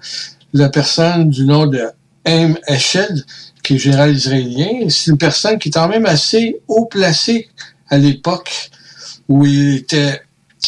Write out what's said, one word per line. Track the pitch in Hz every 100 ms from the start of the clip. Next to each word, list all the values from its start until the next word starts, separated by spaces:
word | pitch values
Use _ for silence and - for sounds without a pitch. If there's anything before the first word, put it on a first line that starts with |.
| - - - - _
la | 143 143
personne | 147 139 - 165 170 160
du | 131
nom | 135 147 151
de | 131 113 - _ _
Haim | 165 165 165 160 -
Eshed, | 135 - 185 214 156 - - - _
qui | -
est | 135
général | 139 139 147
israélien, | 139 131 131 123 127 185 247 190
c'est | - 165
une | 147
personne | 160 - 214 214
qui | 156
est |
quand | 160 170
même | 220 214
assez | 156 - 226 226 - -
haut | 220
placée | 226 196 180 156 - 233 - - - _ -
à | 143
l'époque | 143 139 170 185 - - - - - - - - -
où | 135
il | 143 139 143 135
était | - 151 143 139 _ _ _ -